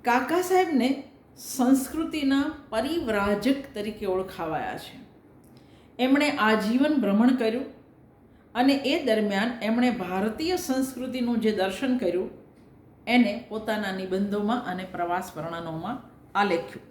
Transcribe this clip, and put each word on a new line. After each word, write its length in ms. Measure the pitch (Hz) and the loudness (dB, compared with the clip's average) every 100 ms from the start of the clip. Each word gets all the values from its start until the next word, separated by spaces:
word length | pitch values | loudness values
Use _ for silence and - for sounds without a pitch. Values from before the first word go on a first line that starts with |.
કાકા 400 | - 247 254 339 | 2 0 2 0
સાહેબને 600 | 359 370 359 277 247 269 - - - - | 4 2 4 2 2 0 -6 -20 -20 -18
સંસ્કૃતિના 1160 | - 262 247 262 - 311 330 320 269 277 277 311 - | -12 0 4 4 2 -4 -4 -2 2 2 0 -6 -6
પરિવ્રાજક 1040 | 220 262 339 247 208 202 202 220 277 - | -4 -2 -2 0 0 2 2 2 0 -4
તરીકે 320 | 214 208 214 202 | -8 -8 -6 -2
ઓળખાવાયા 720 | 185 190 - 165 151 101 107 | -2 -4 -6 -4 -4 -4 -8
છે. 220 | - - - - - - - - - - - - | -12 -18 -20 -20 -20 -20 -20 -20 -20 -20 -20 -2
એમણે 320 | 254 277 294 | 2 4 2
આજીવન 720 | 285 214 220 196 247 294 294 | 2 2 2 2 2 2 2
ભ્રમણ 360 | 202 202 247 - | 2 4 4 4
કર્યું 280 | 226 233 269 - - - - _ - - - | 0 -2 -6 -14 -20 -20 -20 _ -20 -20 -10
અને 200 | 226 269 | 2 2
એ 300 | 277 254 330 | 4 2 0
દરમિયાન 480 | 269 220 208 196 233 247 | 2 2 2 0 -2 -2
એમણે 280 | 208 233 247 | -2 2 2
ભારતીય 680 | 226 175 185 214 220 320 370 | 0 -4 -2 -2 -2 -2 -2
સંસ્કૃતિનું 840 | - 262 262 - 254 254 240 233 | -2 -2 -2 -4 -6 -4 -2 0
જે 120 | 214 | 0
દર્શન 460 | 190 190 190 262 247 | 0 -2 -2 -2 0
કર્યું 420 | 185 175 220 - - - - - - - - | 0 -2 -4 -10 -20 -20 -20 -20 -20 -16 2
એને 380 | 247 247 311 - | 4 4 0 -8
પોતાના 440 | 214 214 214 202 | -8 -4 -4 -4
નિબંધોમાં 720 | 190 185 190 202 208 208 247 | -6 -4 -2 0 0 0 -2
અને 200 | 180 180 | -2 -8
પ્રવાસ 520 | 185 175 170 180 190 160 | -8 -6 -2 -2 -4 -10
વર્ણનોમાં 640 | 160 170 170 160 185 269 - - - 196 | -8 -8 -8 -8 -6 -8 -12 -20 -6 0
આલેખ્યું. 480 | 202 170 - - - | 2 2 -2 -14 -18